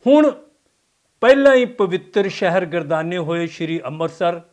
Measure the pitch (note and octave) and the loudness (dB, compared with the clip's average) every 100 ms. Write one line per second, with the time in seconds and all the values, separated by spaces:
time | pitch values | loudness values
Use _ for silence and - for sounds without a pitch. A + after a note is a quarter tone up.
0 | A#3+ D4 D4+ - _ _ _ _ _ _ | 4 4 2 -2 _ _ _ _ _ _
1 | _ _ A3+ C#4 C#4 B3+ B3 - G3 F3+ | _ _ 4 6 6 4 0 -2 -2 -4
2 | - G#3+ G3 - F#3 F3+ F3+ E3+ D3+ D#3+ | -4 -4 -4 -2 -2 -2 -2 -6 -4 -4
3 | E3 F3+ D#3 E3+ E3 - D#3+ E3 B2+ D#3 | -4 -6 -6 -6 -6 -8 -8 -6 -8 -8
4 | E3 D#3+ F3 E3+ _ | -8 -4 -4 -4 _